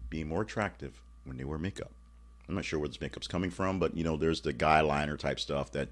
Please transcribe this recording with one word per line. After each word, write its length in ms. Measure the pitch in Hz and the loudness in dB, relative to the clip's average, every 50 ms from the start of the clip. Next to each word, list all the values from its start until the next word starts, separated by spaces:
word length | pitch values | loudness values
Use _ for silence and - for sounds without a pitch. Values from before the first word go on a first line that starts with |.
| - - | -10 -8
being 200 | - 78 80 76 | -6 -6 -4 -2
more 140 | 80 90 110 | -2 -2 -2
attractive 600 | - - 117 104 98 - - 71 65 - - - - - - - | -2 -2 -2 -2 -2 -2 -6 -10 -12 -12 -14 -20 -20 -20 -16 -14
when 120 | 71 65 | -12 -8
they 80 | 64 65 | -8 -6
wear 140 | 69 76 78 | -6 -4 -4
makeup. 320 | 82 95 - - - - - - - - - - - - - - - - | -4 -4 -6 -6 -10 -12 -12 -16 -20 -20 -20 -20 -20 -20 -20 -16 -8 -6
I'm 60 | 87 | -4
not 100 | 101 104 | -4 -2
sure 140 | - - 76 | -2 -2 -2
where 100 | 76 71 | -2 -2
this 120 | 65 - | -4 -6
makeup's 260 | 80 71 - - - | -8 -8 -6 -8 -8
coming 240 | - - 87 95 90 | -4 -2 0 0 0
from, 280 | - - 95 95 95 92 | 0 0 0 0 2 2
but, 180 | 87 82 - | 0 0 0
you 80 | 82 82 | 0 0
know, 120 | 82 80 | 0 2
there's 240 | 73 78 80 80 78 | 2 2 2 2 2
the 120 | - 80 69 | 0 -2 0
guy 280 | 60 80 78 78 78 | 4 6 8 8 8
liner 360 | 78 76 71 71 73 73 76 | 8 6 4 2 2 0 -2
type 220 | 71 - 69 69 - | -2 -2 -2 -2 -2
stuff 320 | - - 76 69 69 - - | -2 -2 -2 -2 -2 -2 -2
that, 180 | 71 69 65 | -4 -4 -4